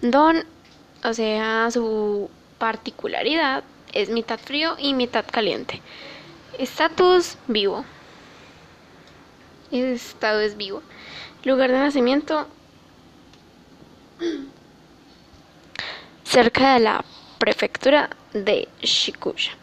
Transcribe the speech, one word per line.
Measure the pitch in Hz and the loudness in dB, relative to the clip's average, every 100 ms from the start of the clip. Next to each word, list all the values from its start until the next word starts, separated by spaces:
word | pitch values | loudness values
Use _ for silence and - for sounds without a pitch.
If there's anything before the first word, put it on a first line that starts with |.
Don, | 240 262 311 226 - - - - - - | 4 4 6 4 0 -16 -20 -20 -20 -6
o | 240 | -4
sea, | 226 220 214 220 226 226 | -2 0 0 0 0 0
su | 240 226 220 208 208 202 - - - | 0 0 0 0 -2 -4 -12 -20 -4
particularidad | 226 220 - - - - - 311 294 269 - - - | -4 -4 -8 -10 -8 -4 0 0 0 -2 -6 -20 -8
es | - 196 | -4 -2
mitad | 226 220 226 | -2 -4 -8
frío | - 277 320 - | -6 -4 -2 -2
y | 285 | -2
mitad | 269 247 233 214 | 0 0 -2 -2
caliente. | - 208 - - - - - - - - - - - | -2 -2 -4 -8 -12 -12 -20 -18 -18 -20 -20 -18 -8
Estatus, | 262 - 320 320 359 359 339 - - | -8 -2 -2 4 6 6 4 -6 -4
vivo. | 214 196 - 262 - - - - - - - - - - - - - - - - - - | 0 0 -2 -10 -18 -20 -20 -20 -20 -20 -20 -20 -20 -20 -20 -20 -20 -20 -20 -20 -20 -8
Estado | 254 254 247 - - 226 214 | -4 -2 -4 -8 -4 -2 0
es | 214 208 | -2 -4
vivo. | 202 202 - - - - - - | -10 -10 -14 -20 -18 -18 -18 -8
Lugar | - 262 262 | 0 2 4
de | 254 | 4
nacimiento, | 285 285 240 277 302 311 294 - _ - - - - - - - - - - - - - - - 339 302 269 - - - - - - - - - - - - - - - - - | 2 2 2 2 0 -4 -4 -14 _ -20 -20 -20 -20 -20 -20 -20 -20 -20 -20 -20 -20 -20 -20 -8 -6 -6 -10 -18 -20 -20 -20 -20 -20 -20 -20 -20 -20 -20 -20 -12 -10 -10 -20 -20
cerca | - 262 233 - 269 | 2 4 4 4 4
de | 254 | 6
la | 220 - - - - - | 4 0 -6 -14 -20 -4
prefectura | - 214 - - 254 294 - - - | -2 0 -4 0 4 4 2 -8 -8
de | 214 202 196 - - | -4 0 0 -2 -8
Shibuya. | - - - - - - - - | -2 -2 -2 -4 -8 -6 -8 -8